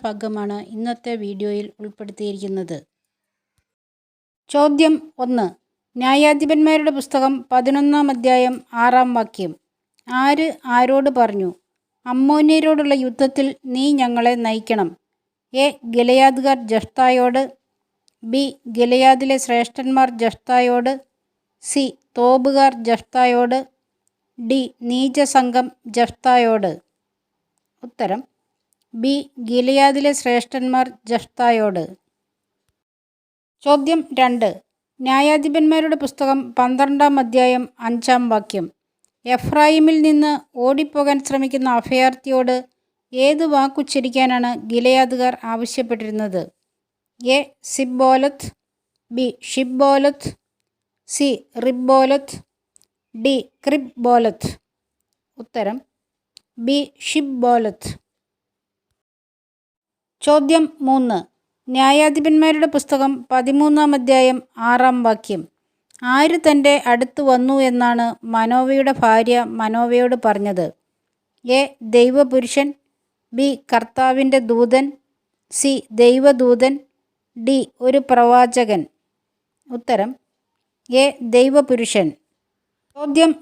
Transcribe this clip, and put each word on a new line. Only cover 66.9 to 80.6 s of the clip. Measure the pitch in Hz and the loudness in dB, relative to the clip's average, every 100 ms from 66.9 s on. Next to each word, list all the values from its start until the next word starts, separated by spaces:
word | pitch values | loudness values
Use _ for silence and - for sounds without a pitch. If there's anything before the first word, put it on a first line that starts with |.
| 240 247 - | 0 0 -2
വന്നു | 277 254 254 269 | 2 2 2 0
എന്നാണ് | 262 240 240 233 233 - | 0 2 0 0 -2 -6
മനോവയുടെ | 226 226 226 254 262 269 269 | -6 -2 0 0 2 2 0
ഭാര്യ | 269 233 220 226 240 226 | 0 2 2 2 0 0
മനോവയോട് | 226 220 233 240 240 247 247 226 | -4 -4 -2 0 2 0 0 0
പറഞ്ഞത്? | 202 208 180 160 - _ _ _ _ _ _ 240 | -2 -2 -4 -6 -8 _ _ _ _ _ _ -2
എ, | 254 277 - | -2 -2 -6
ദൈവപുരുഷൻ, | 226 240 247 269 254 262 240 285 285 285 _ _ _ _ _ | 0 4 4 4 2 0 0 -2 -2 -6 _ _ _ _ _
ബി, | 233 277 277 - 233 | -4 -2 -4 -2 -2
കർത്താവിൻ്റെ | 226 - 262 262 269 269 | -2 -2 0 2 2 0
ദൂതൻ, | 226 233 240 254 277 285 _ _ _ _ _ | 2 0 2 2 0 -6 _ _ _ _ _
സി, | - 277 269 - | -4 -2 -2 -4
ദൈവദൂതൻ, | 220 240 254 277 254 247 240 262 277 - _ _ _ _ 240 | 2 4 6 4 4 2 2 2 -2 -10 _ _ _ _ -8
ഡി, | 226 269 - _ | -2 -2 -2 _
ഒരു | 254 277 | 0 0
പ്രവാചകൻ. | 269 240 240 247 247 247 220 190 - _ _ _ _ _ _ _ 285 | 2 2 6 4 4 0 0 -2 -4 _ _ _ _ _ _ _ _
ഉത്തരം | 240 254 220 220 262 _ _ _ _ | -12 -4 -2 -2 -8 _ _ _ _